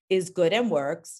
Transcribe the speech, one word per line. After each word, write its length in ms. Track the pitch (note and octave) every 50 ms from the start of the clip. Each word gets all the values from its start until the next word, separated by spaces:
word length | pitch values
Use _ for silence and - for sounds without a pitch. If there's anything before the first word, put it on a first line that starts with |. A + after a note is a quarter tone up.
| _ -
is 220 | F#3 F#3 F#3 F3+
good 220 | - F3+ F3 E3 G3
and 180 | A#3 A#3+ A3
works. 480 | E3 C#3+ C#3 C#3 E3 - - - -